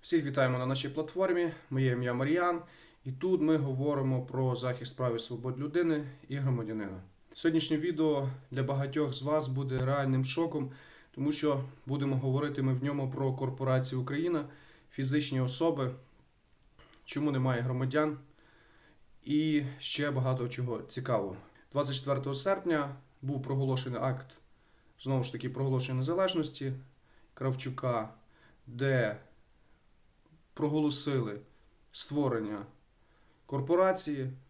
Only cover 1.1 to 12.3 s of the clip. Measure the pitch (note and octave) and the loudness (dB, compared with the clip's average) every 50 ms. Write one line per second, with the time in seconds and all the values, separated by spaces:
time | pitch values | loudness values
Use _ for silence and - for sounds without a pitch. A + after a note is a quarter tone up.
1.1 | - F3 F#3+ F#3 F3+ F3 F4 E4 - - - - C#3 C3 C3+ C3 B2 A#2+ B2+ B2 | 0 0 2 2 2 2 2 0 -2 -6 -10 -4 0 2 2 2 2 2 0 -2
2.1 | A#2+ B2 C3 C#3+ D#3 F3 F3 F3 F3 E3+ E3+ - - - - - - _ _ C3+ | 0 0 0 2 2 2 2 2 0 0 -4 -10 -20 -20 -20 -20 -20 _ _ -10
3.1 | C3 C3 - F#3 F#3 E3+ D3 D#3 D#3+ D#3 C3+ C#3 C3 C3 C#3 D3 D3 C#3 C3+ C3 | -8 -2 0 2 4 4 4 4 4 4 4 0 0 0 0 0 2 2 2 2
4.1 | C3 B2+ C3 - - C3 C3 B2+ B2 A#2 B2+ B2+ B2+ B2+ A#2 A2+ - - B2+ B2+ | 2 0 -2 -2 -2 0 0 2 0 0 -2 -2 -2 -2 -6 -10 -6 -2 0 0
5.1 | A#2 A2+ - - B2 A2 A#2+ B2+ C3 C3 C#3+ D3 D3 F3 F3 E3 D#3+ D3+ D3 C3 | 0 0 -2 -4 -6 -6 -6 -6 -4 -4 -4 0 2 2 4 4 2 2 0 -4
6.1 | - - - - C3 C#3 C3+ C3+ B2+ A#2 A2 G#2+ A2 A2 G#2 G2 F#2+ F#2 F#2 - | -10 -16 -12 -8 -4 -2 0 2 2 0 0 -2 -4 -4 -4 -6 -8 -10 -14 -18
7.1 | - - - _ - - - E3 D#3+ D#3+ D#3 - D#3+ D3+ D#3 F3+ E3+ D3 D#3+ D#3 | -20 -20 -20 _ -14 0 0 4 4 4 2 2 0 0 0 0 0 2 2 2
8.1 | D3 C#3 C#3 C3 - - - - - B2+ C3 B2 C#3 C3+ C#3 C#3 C3+ D3+ D3+ C3+ | 2 2 0 -2 -4 -6 -12 -8 -4 -2 0 0 0 -2 -2 -2 0 0 0 0
9.1 | B2 - C3 C#3 D3+ D#3 D3+ C3 C3 C3 C3+ B2+ B2+ C3 B2+ C3 C#3 C#3+ C#3 C3 | -2 -4 -2 0 0 0 0 0 -2 -2 -2 -2 0 0 2 2 2 2 2 2
10.1 | C3 C3 C3 - - - E3 E3 E3 D3+ C3+ C3 - - - - - - - _ | 2 2 2 0 0 0 0 0 0 -2 -4 -4 -8 -16 -20 -20 -20 -20 -20 _
11.1 | _ - C3+ D3 D3+ D3 D3+ D3 C#3+ C3+ C3 C3 - - - - C3+ D3 C3+ C#3 | _ -2 0 0 0 2 2 2 2 2 -2 -6 -10 -16 -6 -4 -2 -2 0 0
12.1 | C3+ C3 C3+ C3+ | 0 0 0 2